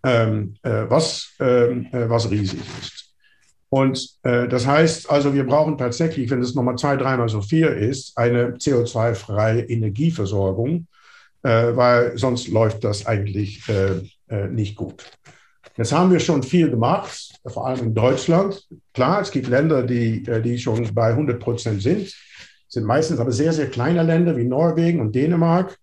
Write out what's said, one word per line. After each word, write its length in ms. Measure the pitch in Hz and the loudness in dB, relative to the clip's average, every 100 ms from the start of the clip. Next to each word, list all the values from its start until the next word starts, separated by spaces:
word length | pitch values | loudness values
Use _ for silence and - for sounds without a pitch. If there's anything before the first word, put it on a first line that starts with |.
ähm, 520 | 131 120 110 107 101 - | 2 2 2 -2 -4 -8
äh, 200 | 123 110 110 | -4 -4 0
was, 420 | 135 160 - - _ | 0 0 -6 -14 _
ähm, 480 | 135 123 120 123 - | 2 4 2 0 -6
äh, 180 | 127 113 | -4 0
was 200 | 117 107 | 0 0
riesig 300 | 104 98 - - - | -2 -2 -6 -10 -14
ist. 320 | - - - _ _ _ _ _ _ | -14 -18 -20 _ _ _ _ _ _
Und, 480 | 135 135 127 - _ | 0 2 -2 -10 _
äh, 240 | 131 120 120 | 0 0 0
das 200 | 123 123 | 0 2
heißt, 420 | 147 160 160 - | 4 4 0 0
also 240 | 143 143 | 0 2
wir 120 | 139 127 | 0 2
brauchen 320 | 143 156 139 | 2 2 0
tatsächlich, 520 | 123 120 165 156 117 | -4 -2 -2 -2 -2
wenn 120 | 131 | -2
es 120 | 123 | -2
nochmal 240 | 135 123 123 | 0 -2 0
zwei-, 200 | 147 139 | 0 0
dreimal 320 | 131 127 117 | 0 0 0
so 120 | 107 | -2
viel 260 | 101 160 160 | 0 2 2
ist, 500 | - 107 135 - - | 2 -2 -4 -8 0
eine 400 | 120 120 123 123 | 2 2 0 -2
C-O-zwei-freie 1040 | - 127 117 113 117 101 - 104 110 113 | 0 2 0 0 0 -2 -4 0 2 0
Energieversorgung, 1300 | 117 117 110 101 165 165 98 104 98 95 120 170 165 _ _ - _ _ | -2 -2 -2 0 -2 0 -2 0 0 0 -2 -4 -6 _ _ -20 _ _
äh, 320 | 131 113 117 120 | 2 2 2 2
weil 420 | 123 120 120 110 | 4 4 2 0
sonst 320 | 131 120 - | -2 -2 -2
läuft 340 | 110 110 - | 2 2 0
das 240 | 107 101 - | -4 -4 -2
eigentlich, 560 | 107 101 98 101 - - | -2 -2 -4 -6 -8 -4
äh, 340 | 101 98 87 98 _ _ | 0 0 -2 -6 _ _
äh, 180 | 104 98 | -6 -4
nicht 280 | 113 98 107 | -4 -6 -6
gut. 300 | 90 - - _ - - _ _ - - | -12 -12 -20 _ -20 -20 _ _ -18 -6
Jetzt 160 | 113 | -2
haben 180 | 147 185 | 2 4
wir 80 | 175 | 4
schon 240 | - 151 | 4 0
viel 260 | 131 180 156 | 2 2 2
gemacht, 680 | 120 120 180 - - - - - | 2 2 0 -4 -14 -18 -18 -12
vor 200 | - 131 | -8 -6
allem 140 | 127 117 | -4 -2
in 80 | |
Deutschland. 720 | 110 123 - - 170 196 - _ - _ | 2 2 2 2 2 2 -4 _ -20 _
Klar, 280 | - 131 202 | -2 0 0
es 100 | 190 | -2
gibt 160 | 139 120 | -4 0
Länder, 360 | 123 160 143 | 2 2 2
die, 420 | 120 120 117 110 - | 0 0 0 -2 -2
äh, 140 | 113 | -2
die 180 | 117 120 | -2 -4
schon 340 | 123 113 113 | -2 -2 -2
bei 220 | 104 113 117 | 0 2 2
hundert 240 | 147 117 | 0 -2
Prozent 420 | - 117 117 101 | -4 -4 -4 -2
sind. 260 | 101 202 190 | 0 -2 -4
Es 680 | - - - - _ _ 123 | -14 -20 -20 -20 _ _ -6
sind 100 | 107 | 0
meistens 340 | 135 160 156 | 0 0 -2
aber 120 | 127 | -2
sehr, 220 | 113 156 | 0 0
sehr 160 | 156 139 | 0 -2
kleine 340 | - 131 170 | -2 0 2
Länder 320 | 160 165 175 135 | 2 2 2 0
wie 80 | |
Norwegen 560 | 120 127 165 160 170 170 | 0 2 2 2 0 0
und 160 | 107 120 | 0 0
Dänemark 640 | 151 170 170 170 185 - | 2 2 2 2 0 -8